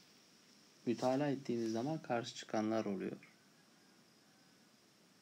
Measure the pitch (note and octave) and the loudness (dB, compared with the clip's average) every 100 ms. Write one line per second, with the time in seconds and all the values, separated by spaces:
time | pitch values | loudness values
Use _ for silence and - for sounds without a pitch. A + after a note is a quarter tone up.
0 | - - - - - - - - B2 A2+ | -20 -20 -20 -20 -20 -20 -20 -4 -2 2
1 | B2+ C3 D3 C3+ C#3 A#2+ A2+ A2+ C3+ D#3 | 2 4 2 0 -2 0 0 0 0 -2
2 | - A#2+ A#2 - - A2 G#2+ A2+ G#2+ F#2+ | -2 -2 -2 -8 -2 0 2 2 0 -2
3 | F#2+ - - - - - - - - - | -4 -6 -12 -20 -20 -20 -20 -20 -20 -20
4 | - - - - - - - - - - | -20 -20 -20 -20 -20 -20 -20 -20 -20 -20
5 | - - | -20 -18